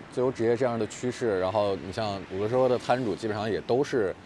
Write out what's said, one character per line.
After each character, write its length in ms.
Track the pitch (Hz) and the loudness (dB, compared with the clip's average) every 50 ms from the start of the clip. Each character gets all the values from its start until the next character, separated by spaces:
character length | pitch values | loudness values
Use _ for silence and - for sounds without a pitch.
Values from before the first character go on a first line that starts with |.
| - - | -6 -8
自 100 | - 139 | -2 0
由 100 | 123 127 | 0 0
职 140 | 127 - 113 | 0 2 2
业 100 | 113 120 | 2 2
这 100 | 113 131 | 2 2
样 140 | 123 120 117 | 0 0 0
的 80 | 110 101 | -2 -4
趋 240 | - - - 123 | -4 -6 -4 -4
势， 280 | 117 - 127 113 101 92 | -4 0 0 0 2 2
然 120 | 92 92 | 0 2
后 240 | 95 110 104 101 98 92 - | 2 2 2 2 0 -2 -4
你 60 | 95 | -6
像 300 | 92 - 110 104 98 98 87 - | -6 -4 -4 -4 -4 -6 -8 -8
五 80 | 95 95 | -6 -4
德 80 | 104 107 | -2 0
社 220 | 120 127 131 127 | 2 4 4 4
的 100 | 123 113 | 4 2
摊 240 | - - 123 127 131 | 2 2 0 2 2
主， 100 | 110 90 | -2 -2
基 140 | 78 - 110 | -2 -2 -4
本 80 | 104 | -2
上 160 | 107 104 113 | -2 -2 -2
也 80 | 101 82 | -2 -2
都 220 | 76 - 117 127 143 | 0 2 2 2 2
是 320 | - - 131 101 90 80 - - | 2 2 0 2 0 -2 -4 -10